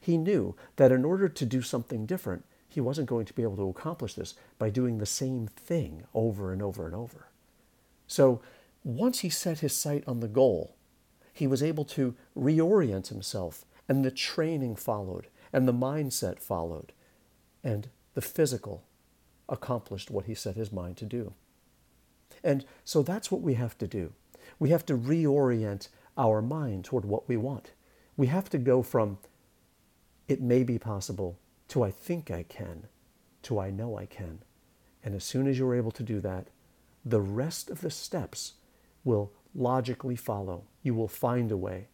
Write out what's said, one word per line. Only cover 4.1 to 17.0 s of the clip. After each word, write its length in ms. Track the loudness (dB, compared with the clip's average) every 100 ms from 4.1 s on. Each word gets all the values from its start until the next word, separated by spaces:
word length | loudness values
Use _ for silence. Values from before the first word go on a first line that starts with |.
this 200 | -8 -10 -12 -20 _
by 140 | -2
doing 280 | 2 0 0
the 60 | -2
same 420 | -2 -2 -2 -4
thing 560 | -8 -4 -2 -2 -6 -6
over 380 | 0 0 0 -4
and 100 | -2
over 240 | -4 -4 -6
and 80 |
over. 320 | -6 -10 -14 -20 _ _ _ _ _ _ _ _
So 340 | 6 6 6 -2 -20 _ _
once 360 | -8 0 0 0
he 100 | -2
set 280 | -2 -2 -2
his 180 | -2 -2
sight 300 | 0 -2 -2
on 140 | -4
the 80 | 0
goal, 480 | 6 6 6 -2 _ _ _ _ _ _
he 160 | -2 0
was 120 | 2
able 240 | 2 0 -4
to 280 | 0 -2 -2 -12 -2
reorient 720 | 2 4 6 6 4 0 -4
himself, 580 | -8 -8 -6 -6 -8 -20 _ 0
and 160 | 2
the 80 | 2
training 640 | 0 -4 0 0 0 -2 -4
followed, 500 | -4 -4 -2 -8 -10 _ -2
and 140 | 2 4
the 60 |
mindset 680 | 4 0 0 -2 -2 -4 -4
followed, 540 | -4 -4 -2 -6 -12 -20